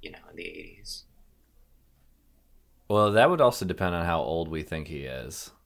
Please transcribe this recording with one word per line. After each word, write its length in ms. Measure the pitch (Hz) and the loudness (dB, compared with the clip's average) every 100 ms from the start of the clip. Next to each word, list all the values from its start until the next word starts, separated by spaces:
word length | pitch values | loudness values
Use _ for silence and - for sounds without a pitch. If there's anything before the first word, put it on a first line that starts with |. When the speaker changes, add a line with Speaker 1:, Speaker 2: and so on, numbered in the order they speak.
Speaker 1:
You 100 | - | -16
know, 80 | 82 - | -18 -20
in 60 | 82 | -16
the 120 | 87 | -14
eighties. 580 | 82 82 - - - _ _ _ _ _ _ _ _ _ _ _ _ _ _ _ _ _ _ _ | -14 -18 -20 -18 -18 _ _ _ _ _ _ _ _ _ _ _ _ _ _ _ _ _ _ _
Speaker 2:
Well, 240 | 104 104 | 4 4
that 160 | 104 139 | 6 6
would 120 | 175 | 6
also 240 | 127 - 95 | 4 4 -4
depend 300 | 90 92 87 | -2 -2 0
on 100 | 85 | 0
how 160 | 82 | 0
old 260 | 62 82 80 | 0 -2 -2
we 120 | 80 | -6
think 260 | 76 80 76 | -6 -8 -8
he 180 | 76 67 | -10 -10
is. 460 | 64 62 - - _ | -10 -10 -12 -16 _